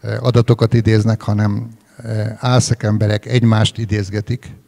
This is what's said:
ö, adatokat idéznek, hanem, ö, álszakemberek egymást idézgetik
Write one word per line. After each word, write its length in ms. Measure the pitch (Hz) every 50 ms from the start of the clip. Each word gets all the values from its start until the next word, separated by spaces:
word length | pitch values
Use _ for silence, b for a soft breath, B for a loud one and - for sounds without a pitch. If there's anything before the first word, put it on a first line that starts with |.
ö, 160 | - 110 110 113
adatokat 540 | 120 127 113 120 117 - 117 - 113 110 -
idéznek, 480 | 117 107 110 110 110 104 110 110 107 -
hanem, 460 | - 104 104 107 104 101 107 113 113 113 _ _ _ _ - 120
ö, 200 | 113 110 110 107 110 110
álszakemberek 880 | - - 123 127 127 113 - 120 - - 107 104 110 107 104 107 104 -
egymást 520 | - 123 123 113 113 110 107 110 110 - -
idézgetik 760 | 113 101 107 107 101 95 98 107 101 - 117 120 - - - - _